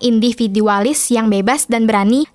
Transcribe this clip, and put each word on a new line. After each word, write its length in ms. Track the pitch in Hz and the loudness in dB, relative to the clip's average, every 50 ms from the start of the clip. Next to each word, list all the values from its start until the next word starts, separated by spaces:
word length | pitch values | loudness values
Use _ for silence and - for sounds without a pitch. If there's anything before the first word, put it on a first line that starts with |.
| - | -2
individualis, 1040 | 247 233 220 214 247 233 - 233 208 190 214 214 208 202 202 202 262 302 294 - - | 0 2 2 2 0 0 -2 -4 -2 0 0 0 0 0 0 0 0 -2 -2 -2 0
yang 240 | 240 226 226 220 208 | 0 0 0 0 0
bebas 320 | 196 190 220 262 294 - | 0 0 0 -2 -2 -2
dan 240 | - 247 233 226 220 | -2 -2 0 0 0
berani 400 | 214 202 196 208 240 277 311 - | 0 2 2 2 2 0 -2 -4